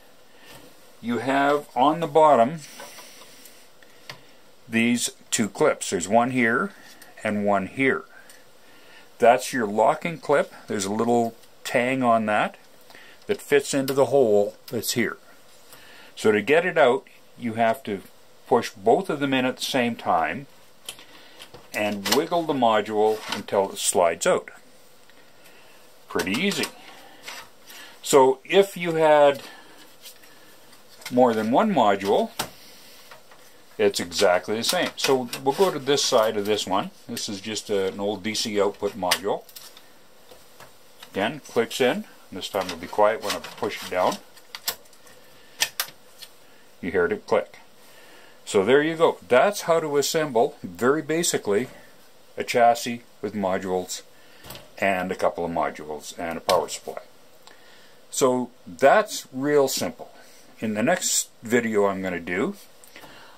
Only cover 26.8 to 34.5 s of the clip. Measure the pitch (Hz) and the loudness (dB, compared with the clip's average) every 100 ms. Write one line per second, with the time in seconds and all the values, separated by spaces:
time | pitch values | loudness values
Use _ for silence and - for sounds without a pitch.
26.8 | - - - - - - - - - - | -20 -20 -20 -20 -18 -18 -20 -20 -20 -20
27.8 | - - - 147 131 131 - 180 196 175 | -20 -14 2 6 6 2 2 2 2 -2
28.8 | 175 160 160 151 143 139 - - - - | -4 2 4 6 6 4 -10 -20 -20 -20
29.8 | - - - - - - - - - - | -20 -20 -20 -20 -20 -20 -20 -20 -20 -20
30.8 | - - - 123 123 110 110 143 220 165 | -20 -20 -2 4 4 4 2 2 2 4
31.8 | 107 101 98 123 226 - - - - - | 2 2 2 2 0 -6 -12 -14 -20 -20
32.8 | - - - - - - - - - - | -20 -20 -20 -20 -20 -20 -20 -20 -18 0
33.8 | 104 - 87 82 98 90 - | 0 0 -6 0 2 2 -2